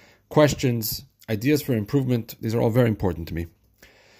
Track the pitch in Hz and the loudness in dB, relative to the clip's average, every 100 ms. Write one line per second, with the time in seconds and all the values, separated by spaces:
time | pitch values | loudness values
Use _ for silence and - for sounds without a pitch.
0 | - _ _ - 147 127 135 120 113 - | -20 _ _ 4 4 4 -2 -2 -4 -8
1 | - _ - 110 123 151 143 117 104 143 | -12 _ -8 -4 0 0 0 -2 0 0
2 | 131 123 110 - 113 117 123 113 120 104 | 0 -2 -4 -8 -4 0 2 2 2 2
3 | 101 82 82 80 85 _ _ _ - _ | -2 -4 -6 -6 -8 _ _ _ -20 _
4 | _ | _